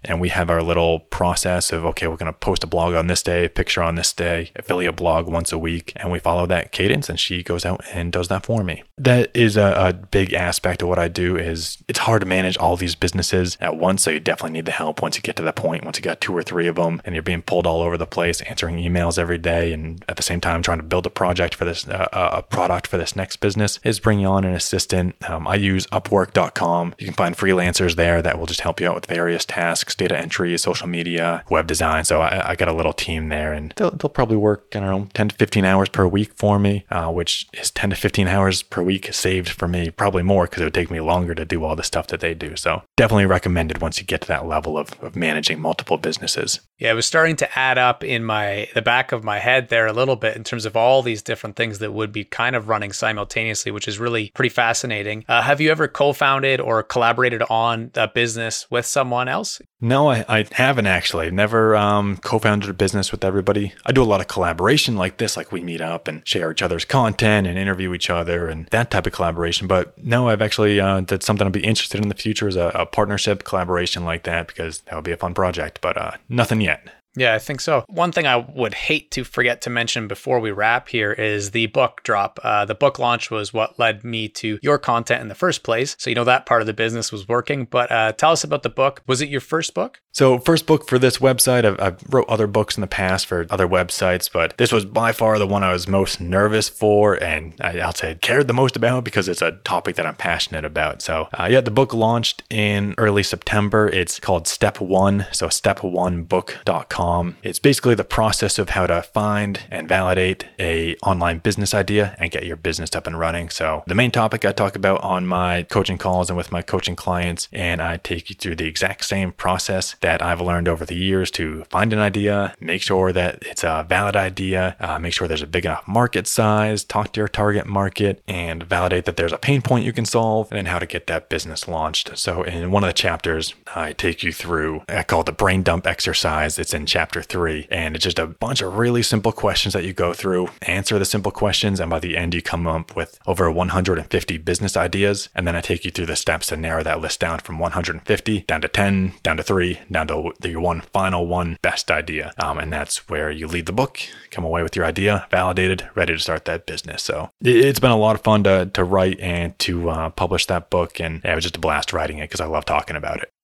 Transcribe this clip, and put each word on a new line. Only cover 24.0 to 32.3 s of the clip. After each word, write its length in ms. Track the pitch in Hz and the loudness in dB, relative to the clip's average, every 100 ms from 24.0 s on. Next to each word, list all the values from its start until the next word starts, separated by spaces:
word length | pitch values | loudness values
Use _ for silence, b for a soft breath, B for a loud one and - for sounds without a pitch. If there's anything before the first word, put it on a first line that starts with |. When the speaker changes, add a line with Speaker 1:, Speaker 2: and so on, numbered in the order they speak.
| - 104 95 | 2 4 4
Speaker 1:
on 200 | 98 95 | 4 2
an 80 | |
assistant. 640 | 87 - 95 - 92 90 - - | 0 -2 -2 0 0 0 -4 -8
Um, 180 | 80 78 | -6 0
I 80 | 101 | 2
use 320 | 98 95 - | 4 2 0
Upwork 460 | 92 - 101 90 | -4 2 2 4
dot 220 | - 87 - | 2 2 0
com. 380 | 85 85 87 - | 2 2 0 -6
You 80 | 95 | -10
can 100 | - | -2
find 200 | 90 87 | -2 0
freelancers 600 | 95 92 87 87 90 82 | 2 4 2 2 0 2
there 260 | 85 85 | 4 4
that 160 | 82 82 | 2 -2
will 80 | 82 | -4
just 160 | 80 | -4
help 180 | 87 82 | -4 0
you 80 | 87 | 0
out 80 | 90 | -2
with 100 | - | -4
various 400 | 85 85 85 - | -2 0 0 -2
tasks, 500 | - 85 82 - - | -2 -2 -2 -4 -2
data 220 | 92 82 | 0 0
entry, 400 | 82 - 87 85 | -2 -2 0 0
social 300 | - 85 87 | 0 -2 -4
media, 560 | 87 85 85 85 82 - | -4 -4 -2 0 -2 0
web 180 | 80 80 | 0 0
design. 380 | 80 80 80 78 | 0 0 0 2
So 160 | 80 | 2
I, 300 | 80 | 2